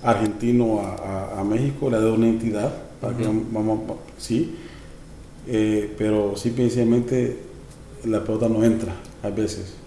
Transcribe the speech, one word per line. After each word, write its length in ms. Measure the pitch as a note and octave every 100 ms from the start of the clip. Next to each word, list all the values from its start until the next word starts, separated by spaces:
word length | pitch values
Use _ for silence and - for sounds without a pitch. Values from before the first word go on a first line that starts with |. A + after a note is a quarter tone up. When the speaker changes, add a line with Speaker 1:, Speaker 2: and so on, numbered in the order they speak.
Speaker 1:
argentino 720 | A#2+ A2 A2 G#2 A#2 A#2+ A#2 G#2+
a, 140 | G2 F#2+ G2 F#2+ G2
a, 60 | G2+
a 40 |
México, 460 | G2 A2 C#3 C#3 C#3
le 60 | A2+
ha 40 |
dado 140 | A2
una 140 | A2 A2+
entidad, 440 | A2+ A#2 G#2+ C#3 - - -
para 140 | A#2+
que 100 | A#2+ G#2+
Speaker 2:
Ujú. 180 | A2 -
Speaker 1:
vamos, 280 | A2 A2 A2 - A2 - -
sí, 380 | - A#2 E3 - - - - - - - - - -
eh, 480 | A2+ G#2+ G#2+ G#2 -
pero 340 | G#2+ G#2+ G#2
sí, 160 | G2 A#2+ A#2+
sencillamente 800 | B2 B2 A2+ A#2+ A#2+ B2+ A#2+ - - - - - - -
la 200 | A2+ A2
pelota 240 | - A2 A2+
no 160 | A2
entra 300 | A#2 A2 F2+ F2+ - -
a 60 | G#2
veces 460 | G2+ G#2 - F#2 -